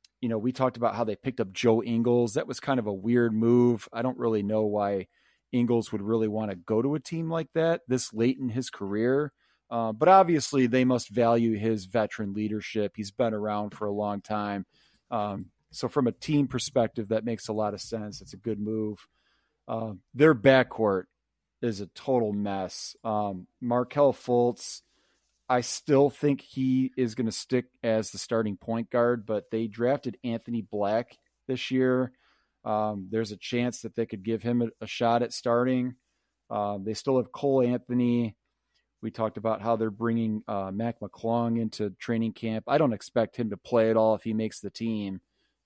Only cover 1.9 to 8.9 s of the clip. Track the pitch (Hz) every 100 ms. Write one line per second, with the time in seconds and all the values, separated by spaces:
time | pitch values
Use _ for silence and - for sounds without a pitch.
1.9 | 117 117 120 120 123 110 107 - 131 107
2.9 | 98 107 120 117 110 117 120 123 113 -
3.9 | 117 127 127 120 107 101 110 107 104 101
4.9 | 101 92 _ _ _ _ 127 120 117 107
5.9 | 104 101 113 110 107 107 92 82 110 131
6.9 | 147 - 165 160 165 156 160 165 170 -
7.9 | 127 - 110 120 135 131 113 127 - 98